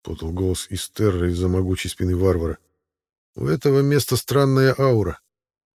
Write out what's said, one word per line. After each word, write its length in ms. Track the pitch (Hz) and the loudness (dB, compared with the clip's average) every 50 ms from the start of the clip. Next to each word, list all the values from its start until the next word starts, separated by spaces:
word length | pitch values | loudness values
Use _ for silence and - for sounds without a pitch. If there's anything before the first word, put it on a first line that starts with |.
| - | -14
подал 300 | - 85 82 82 82 85 | -14 -12 -10 -8 -8 -4
голос 340 | 90 95 92 92 - - - | -2 -2 -2 -2 -2 -4 -8
Истерра 600 | 101 90 - - - - 107 104 92 87 87 87 | -8 -8 -10 -8 -4 -2 0 0 2 0 0 -2
из-за 200 | 87 87 92 92 | 0 0 0 0
могучей 400 | 90 92 92 92 92 - - 87 | 0 0 0 0 -2 -4 -4 -8
спины 280 | - - 92 90 90 | -6 -4 -2 -2 0
варвара, 420 | 87 95 95 87 85 82 80 80 - _ _ _ _ _ _ _ _ _ _ _ _ _ _ _ | 2 2 2 2 2 -2 -4 -6 -8 _ _ _ _ _ _ _ _ _ _ _ _ _ _ _
"у 100 | - 127 | -6 -4
этого 360 | 135 160 127 - 147 135 139 139 | -2 -2 0 0 2 2 2 2
места 340 | 139 143 143 - - 131 | 2 2 0 0 0 -2
странная 580 | 113 - - 120 139 139 135 135 131 131 135 127 | -4 -2 -2 0 2 2 2 4 4 4 2 2
аура. 440 | - 135 135 123 110 98 87 78 - _ _ _ _ _ _ _ _ _ _ _ | 2 2 2 2 2 0 -2 -4 -8 _ _ _ _ _ _ _ _ _ _ _